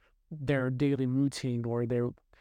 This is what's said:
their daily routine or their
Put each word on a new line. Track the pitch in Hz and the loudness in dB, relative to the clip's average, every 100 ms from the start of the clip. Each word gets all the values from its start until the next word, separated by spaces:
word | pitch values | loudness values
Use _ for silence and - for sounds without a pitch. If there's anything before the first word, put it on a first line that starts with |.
| _ _ _ | _ _ _
their | 156 139 139 127 | -6 -2 0 0
daily | 127 143 139 127 | 2 2 2 2
routine | 131 139 - 131 120 | 2 0 0 -4 -2
or | 117 117 | -2 -2
their | 120 123 120 - _ - | 0 0 0 -4 _ -20